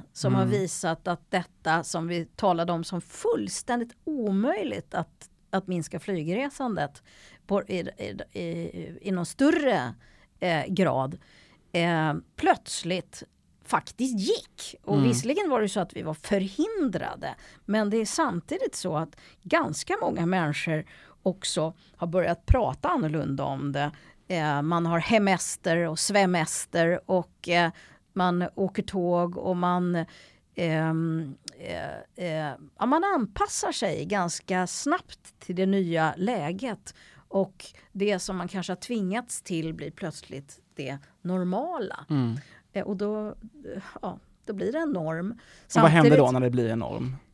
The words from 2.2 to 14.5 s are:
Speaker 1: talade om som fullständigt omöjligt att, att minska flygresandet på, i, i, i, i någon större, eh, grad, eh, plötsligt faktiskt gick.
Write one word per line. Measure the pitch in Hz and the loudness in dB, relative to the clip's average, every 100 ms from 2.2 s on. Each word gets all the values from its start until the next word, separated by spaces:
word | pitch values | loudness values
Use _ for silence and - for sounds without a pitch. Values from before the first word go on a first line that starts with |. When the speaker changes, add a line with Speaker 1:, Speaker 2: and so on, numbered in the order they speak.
| 165 | -6
Speaker 1:
talade | - 202 170 170 | 0 2 2 2
om | 165 | -2
som | 170 175 | -4 -6
fullständigt | - - 440 466 202 - - 240 233 - | -8 -6 -2 0 -2 -6 -2 -2 -2 -8
omöjligt | - 294 214 196 240 392 330 202 - | -6 -2 0 0 0 0 -2 -6 -6
att, | - 160 _ - _ _ | -6 -6 _ -20 _ _
att | 190 190 | -4 -2
minska | 180 156 170 | -4 -4 -8
flygresandet | - 185 156 196 277 - 254 185 143 - _ - - - - | -4 -4 -2 -2 -4 -4 -4 -2 -4 -6 _ -20 -20 -20 -2
på, | 196 - | -2 0
i, | 180 | -4
i, | 185 - 98 196 - - | -6 -8 -10 -8 -10 -8
i, | 170 170 165 - 165 165 | -6 -6 -8 -8 -12 -10
i | - | -4
någon | 185 170 | -2 -4
större, | - 277 311 285 185 123 - - - _ _ | 2 4 4 2 2 0 -8 -18 -20 _ _
eh, | 180 160 131 | 0 0 0
grad, | 190 175 127 135 165 - - - _ _ | 2 2 2 -2 -6 -16 -20 -20 _ _
eh, | 160 170 165 156 147 - - | 0 2 2 2 0 -6 -2
plötsligt | 311 349 - - 165 185 - - - _ _ _ | 2 2 0 -8 -4 -6 -6 -16 -20 _ _ _
faktiskt | - - - - 262 226 | -2 -2 -2 -4 -2 -2
gick. | 214 453 - | 0 -2 -4